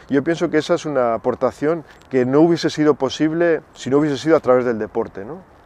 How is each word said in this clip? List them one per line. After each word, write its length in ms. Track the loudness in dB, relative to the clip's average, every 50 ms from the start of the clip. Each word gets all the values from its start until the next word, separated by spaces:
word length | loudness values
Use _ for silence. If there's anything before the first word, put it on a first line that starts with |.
| -8 -2
Yo 160 | -2 -2 0
pienso 240 | 0 -2 -2 -2 -2
que 80 | 0
esa 180 | -2 0 0 -2
es 120 | -2 -2
una 260 | -4 -2 0 0 0 0
aportación 720 | -2 -2 -4 -2 0 -2 -2 -2 -2 -2 -2 -2 -4 -6 -14 -20 -20 -14 -4
que 160 | 0 0 0
no 160 | 2 4 4
hubiese 300 | 4 4 4 0 0 -4
sido 240 | -2 2 2 2 2
posible 640 | 2 0 -4 -2 -2 -2 -2 0 0 0 0 0 -2 -4 -10 -18
si 160 | -14 -6 -2
no 80 | 0 0
hubiese 180 | 0 0 -2
sido 200 | -4 0 2 2
a 40 | 2
través 240 | 4 4 2 2 2
del 140 | 0 -2 -4
deporte, 480 | -6 -6 -4 -6 -6 -6 -8 -14 -14
¿no? 280 | -14 -16 -16 -18 -20 -20 -20 -20